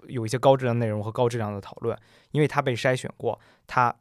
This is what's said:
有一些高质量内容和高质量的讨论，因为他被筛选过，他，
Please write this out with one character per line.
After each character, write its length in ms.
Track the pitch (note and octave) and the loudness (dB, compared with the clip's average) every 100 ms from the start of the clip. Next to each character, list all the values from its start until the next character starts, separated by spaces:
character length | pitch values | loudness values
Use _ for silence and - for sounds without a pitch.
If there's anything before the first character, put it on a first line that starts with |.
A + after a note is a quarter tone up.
| - | -12
有 180 | C3 A2 | -8 -4
一 20 | |
些 80 | B2+ | 2
高 200 | C#3 C3+ | 6 6
质 80 | |
量 120 | B2+ A#2 | 4 0
内 120 | A2+ | 0
容 120 | G#2+ | -2
和 120 | G#2 | -4
高 160 | A2 B2 | 0 0
质 100 | A#2+ | 0
量 160 | G#2+ | -4
的 60 | G2+ | -6
讨 160 | - - | -12 -8
论， 200 | A#2 - _ _ _ | -6 -6 _ _ _
因 80 | C#3+ | 0
为 80 | D3 | 2
他 120 | - | 2
被 140 | C#3 | 0
筛 220 | A#2 C3+ B2+ | 0 0 -2
选 120 | - - | -4 -8
过， 220 | A#2+ - _ _ - | -6 -6 _ _ -4
他， 260 | - A#2+ - | 0 2 0